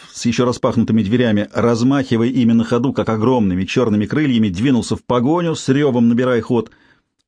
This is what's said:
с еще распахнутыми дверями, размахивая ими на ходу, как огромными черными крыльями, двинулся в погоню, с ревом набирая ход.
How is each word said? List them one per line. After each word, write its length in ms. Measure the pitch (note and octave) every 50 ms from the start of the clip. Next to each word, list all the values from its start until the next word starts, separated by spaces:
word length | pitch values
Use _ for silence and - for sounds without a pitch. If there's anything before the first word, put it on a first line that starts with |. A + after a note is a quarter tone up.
| - -
с 120 | - - -
еще 180 | A#2+ A2+ C3 B2
распахнутыми 580 | B2+ A#2+ - - A#2+ A2 A#2 G#2+ - A2 A2+
дверями, 460 | G2+ F#2+ A#2+ A#2+ B2 A2+ G#2 G#2 G#2 -
размахивая 760 | - A2+ G#2+ A#2+ A#2+ A2 A#2+ C3 C#3 C#3 C3 - A#2 A2 A2+ B2+
ими 240 | C3 C3+ A#2 A#2
на 100 | A2+ A#2
ходу, 300 | A2+ - B2 A#2+ B2+ C3+
как 160 | - A2+ G2 -
огромными 560 | A2 G#2+ A2 B2+ C3 B2 G#2 F#2 F2+ F#2 F#2+
черными 420 | - - B2+ A#2+ A2 G#2 G#2 G#2
крыльями, 420 | G2+ B2 D3 D#3 C#3 A#2+ A2+ A2 G2+
двинулся 460 | F2 F#2 A#2+ C#3+ B2+ A2+ G2 - A2
в 80 | -
погоню, 540 | _ - B2 A#2+ A#2 C#3 E3 F3+ E3+ E3 D3+
с 120 | - - C3+
ревом 400 | C3 C#3+ D3 C3 A#2+ B2 A#2 A#2
набирая 320 | A#2+ A#2+ B2+ B2+ B2 A2+
ход. 300 | A2+ - B2 A2+ A2 - _ _ _ _ _ _ _ _ _ _ _